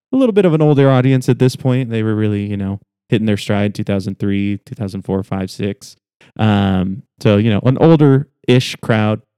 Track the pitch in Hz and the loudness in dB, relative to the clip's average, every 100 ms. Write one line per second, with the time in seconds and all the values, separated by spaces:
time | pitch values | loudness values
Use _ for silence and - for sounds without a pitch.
0 | _ 262 247 202 185 156 151 139 139 131 | _ 0 0 2 2 4 2 4 4 4
1 | 127 131 131 120 127 - 131 127 123 113 | 2 2 0 2 0 0 -2 -2 -2 -4
2 | 110 107 107 101 101 101 98 98 _ _ | -2 0 0 -2 -4 -6 -6 -8 _ _
3 | - 117 110 104 - 101 104 98 104 98 | -4 -2 0 -2 -2 -2 -2 -4 -4 -4
4 | 101 98 101 98 101 101 - - 101 98 | -4 -6 -4 -4 -4 -6 -10 -10 -10 -8
5 | - 95 95 95 95 - 101 101 - - | -6 -6 -4 -6 -6 -6 -8 -8 -14 -20
6 | _ _ _ - 107 101 98 92 92 98 | _ _ _ -4 0 2 0 0 -4 -8
7 | - - 113 104 113 104 127 131 160 156 | -14 -4 0 2 2 0 0 2 4 4
8 | 147 135 - _ - 123 - - - 110 | 4 2 0 _ 0 0 0 -6 -2 0
9 | 107 110 - | 0 -2 -8